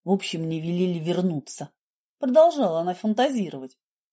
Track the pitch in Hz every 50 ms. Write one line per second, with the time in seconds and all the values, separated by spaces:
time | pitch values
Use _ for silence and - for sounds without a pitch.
0 | _ 175 196 190 - - - 160 160 160 160 160 156 170 175 175 185 180 175 170
1 | 156 170 175 175 185 185 165 147 - - - - 147 - - _ _ _ _ _
2 | _ _ _ _ - 262 247 311 320 339 330 294 247 180 160 165 170 180 180 -
3 | - 214 214 196 247 294 269 240 196 156 143 135 131 131 - _ _ _ _ _
4 | _ _